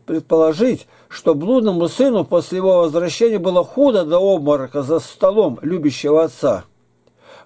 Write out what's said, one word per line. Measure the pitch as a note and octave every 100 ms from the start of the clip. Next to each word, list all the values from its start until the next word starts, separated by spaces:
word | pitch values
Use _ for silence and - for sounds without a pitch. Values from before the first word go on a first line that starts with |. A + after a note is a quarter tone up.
предположить, | - D#3+ - D#3+ D#3+ D#3+ B3 F#3+ - _ _
что | - E3+
блудному | D3 F3+ C4 A3 F3 E3+
сыну | - C4+ G#3+
после | - F3 - F#3
его | F#3+ F3+
возвращения | E3 E3 F3 - A#3 G#3
было | F3+ F3+
худо | F3 B3+ C#4+ G#3
до | D#3 F3
обморока | G3 F#3 C#3+ C#3 C3 D3
за | C3 D#3+
столом | - - F#3 G#3+ F3 A#2
любящего | D3+ F3+ D3 B2+ D3 D#3
отца? | D#3+ - C#3 F#2+ - _ _ _ _ _ _ -